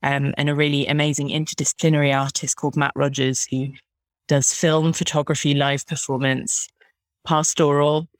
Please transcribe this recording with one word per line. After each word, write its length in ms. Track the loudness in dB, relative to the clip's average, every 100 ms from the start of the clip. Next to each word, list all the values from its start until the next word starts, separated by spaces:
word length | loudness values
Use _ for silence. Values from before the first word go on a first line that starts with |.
um, 300 | -2 0 -2 0
and 120 | 0
a 60 |
really 320 | 2 2 0 0
amazing 420 | 0 0 0 -2
interdisciplinary 880 | -4 -4 -4 -6 0 2 4 4 2
artist 400 | 0 -4 -6 -4
called 200 | -2 0
Matt 160 | -2
Rogers, 520 | 0 -2 0 -2 -2 -4
who 260 | -4 -6 -10 _ _ _ _ 0
does 260 | 2 2
film, 380 | 0 2 4 2
photography, 640 | 0 -2 -2 0 0 2
live 320 | 2 2 -2 -4
performance, 800 | -8 -4 -2 0 0 -2 -6 -6 _ _ _ _ _
pastoral 840 | 0 0 0 2 2 4 2 0 -4